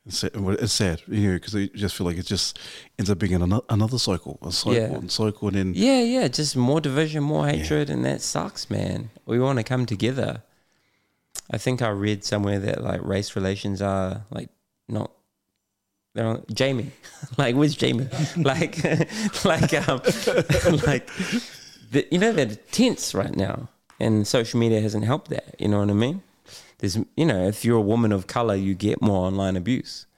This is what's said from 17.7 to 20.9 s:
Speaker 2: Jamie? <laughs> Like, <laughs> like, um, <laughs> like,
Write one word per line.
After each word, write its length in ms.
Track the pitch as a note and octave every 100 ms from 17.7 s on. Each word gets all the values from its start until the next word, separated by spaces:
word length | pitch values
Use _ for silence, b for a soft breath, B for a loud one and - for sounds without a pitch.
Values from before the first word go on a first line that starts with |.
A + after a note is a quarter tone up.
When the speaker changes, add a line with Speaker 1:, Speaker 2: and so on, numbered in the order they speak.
Speaker 2:
Jamie? 340 | - C3 A#2+ C3 B2+
<laughs> 140 | D3+ F3
Like, 480 | C#3 C3 E3 -
<laughs> 600 | D#3+ D#3 E3 G#3+ G#3+ -
like, 440 | G3 D#3+ C#3 D3+ F#3
um, 120 | B2+
<laughs> 840 | - - - - D#3+ C#3+ F3+ D3+
like, 220 | D3